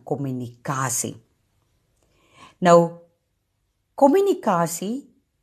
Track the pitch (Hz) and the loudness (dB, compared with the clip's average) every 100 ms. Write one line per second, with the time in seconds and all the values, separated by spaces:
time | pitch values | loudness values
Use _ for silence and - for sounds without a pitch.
0 | - 143 135 127 120 - - 131 131 - | -10 -8 -6 -8 -10 -12 -8 -6 -4 -4
1 | 113 - _ _ _ _ _ _ _ _ | -8 -12 _ _ _ _ _ _ _ _
2 | _ _ _ _ - _ 175 170 165 170 | _ _ _ _ -20 _ 6 6 4 -6
3 | - _ _ _ _ _ _ _ _ - | -20 _ _ _ _ _ _ _ _ 2
4 | 277 392 403 - 220 175 165 - 196 262 | 2 4 0 -2 -2 -2 -2 -6 -8 -10
5 | - _ _ _ | -14 _ _ _